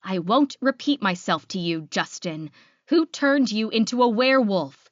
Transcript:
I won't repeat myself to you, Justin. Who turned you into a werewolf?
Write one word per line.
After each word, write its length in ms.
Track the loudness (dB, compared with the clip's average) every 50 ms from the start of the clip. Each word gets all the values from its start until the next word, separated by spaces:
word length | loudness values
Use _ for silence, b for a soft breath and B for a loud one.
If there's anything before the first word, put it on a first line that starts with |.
| -6
I 140 | -4 -6 -4
won't 380 | 0 2 4 4 4 2 0 _
repeat 400 | -2 -2 -2 _ -2 -2 -2 0
myself 460 | 0 -2 -2 -2 -2 -4 -4 -4 -4 _
to 120 | -6 -4
you, 260 | -2 -2 -4 -4 -6 -6
Justin. 600 | -4 -4 -4 -4 -8 -10 -10 -10 -8 -8 -12 -14 b b b b b b b _
Who 180 | 2 2 2
turned 460 | 0 -4 -2 0 2 2 2 2 0
you 180 | 0 -2 -4 -2
into 320 | 0 0 0 0 2 2
a 60 | 2 2
werewolf? 840 | 4 2 2 4 4 4 2 2 0 0 -2 -4 -8 _ _ _